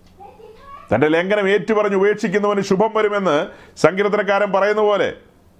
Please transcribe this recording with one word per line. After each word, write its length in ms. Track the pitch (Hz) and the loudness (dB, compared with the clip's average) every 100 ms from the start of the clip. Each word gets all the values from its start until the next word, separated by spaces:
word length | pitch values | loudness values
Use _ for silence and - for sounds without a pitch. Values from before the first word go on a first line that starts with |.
| - - - - - - - - - | -20 -20 -20 -20 -20 -20 -20 -20 -6
തന്റെ 140 | 110 151 | 0 2
ലംഘനം 420 | 160 185 208 196 | 2 0 0 0
ഏറ്റുപറഞ്ഞ് 460 | 202 185 214 208 196 | 0 0 0 0 0
ഉപേക്ഷിക്കുന്നവന് 640 | 196 208 220 202 202 202 | 0 0 -2 -2 0 -2
ശുഭം 300 | 190 185 220 | 0 0 0
വരുമെന്ന് 520 | 220 214 202 185 147 190 - - - | 0 0 0 0 0 -2 -10 -20 0
സങ്കീർത്തനക്കാരൻ 760 | 156 190 202 208 196 196 202 | 2 2 0 0 0 0 0
പറയുന്ന 280 | 190 202 214 | 0 0 2
പോലെ, 320 | 208 196 143 - - _ _ _ | 2 2 0 -4 -14 _ _ _